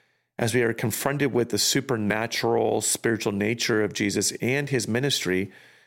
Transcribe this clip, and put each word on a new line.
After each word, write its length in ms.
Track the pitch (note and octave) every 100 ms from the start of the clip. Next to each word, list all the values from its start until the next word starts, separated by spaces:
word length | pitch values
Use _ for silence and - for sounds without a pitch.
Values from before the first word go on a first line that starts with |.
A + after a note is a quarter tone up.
| _ _ _ -
as 160 | A#2
we 80 | B2
are 100 | A#2
confronted 640 | A2+ A2+ - C#3 C#3+ C#3
with 160 | A2+ A#2
the 80 | G#2
supernatural 1200 | - C#3+ - A#2 G#2 G#2+ A#2 - A#2 A#2 A2 A2
spiritual 500 | - - A#2+ A2 -
nature 520 | G2+ G#2 A#2+ - A2
of 100 | G#2
Jesus 380 | - G#2 G#2 G2
and 360 | - A2+ C3+ C#3+
his 180 | C3 G#2
ministry, 640 | A2+ C#3+ - F2+ F#2 F#2+ - - -